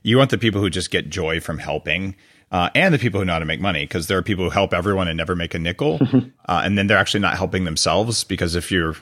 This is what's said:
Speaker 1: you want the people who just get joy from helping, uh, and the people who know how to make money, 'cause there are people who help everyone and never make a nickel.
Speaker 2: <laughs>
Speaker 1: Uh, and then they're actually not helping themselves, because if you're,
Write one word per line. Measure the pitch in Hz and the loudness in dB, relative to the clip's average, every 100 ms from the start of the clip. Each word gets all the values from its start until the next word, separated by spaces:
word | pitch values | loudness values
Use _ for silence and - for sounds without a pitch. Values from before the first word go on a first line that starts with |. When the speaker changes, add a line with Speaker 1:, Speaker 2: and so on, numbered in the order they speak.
Speaker 1:
you | 110 123 | 2 4
want | 135 | 4
the | 107 | 2
people | 117 98 | 0 0
who | 98 | -2
just | 85 85 | -2 -2
get | 92 76 | -4 -4
joy | 90 80 82 | -6 -2 -4
from | - 78 | -4 -8
helping, | - 76 76 82 95 98 _ _ _ | -6 -6 -2 -4 -4 -10 _ _ _
uh, | 90 87 | -2 2
and | 135 185 | 2 4
the | 147 | 2
people | 117 98 | 2 0
who | 92 | 0
know | |
how | 82 | -2
to | 80 | -2
make | 82 | -2
money, | 98 78 71 | -2 -2 -2
'cause | 92 78 | -4 0
there | 95 | 0
are | |
people | 98 92 85 | 0 -2 0
who | |
help | 98 95 | 0 2
everyone | 87 92 95 90 | 0 0 0 0
and | 80 | -2
never | 82 87 | -2 -2
make | 85 | -4
a | 85 | -2
nickel. | 82 87 147 160 131 | -4 -2 -2 0 2
Speaker 2:
<laughs> | 131 127 _ - | 2 0 _ -2
Speaker 1:
Uh, | 85 95 | 0 2
and | 101 | 2
then | 101 | 4
they're | 101 | 4
actually | 101 107 | 4 0
not | 95 85 | 0 0
helping | 92 92 | -2 -2
themselves, | 87 80 - 85 117 110 | -2 -2 2 2 0 -2
because | - 92 87 85 | -4 -2 0 -2
if | - | 0
you're, | 95 80 78 | 0 0 -4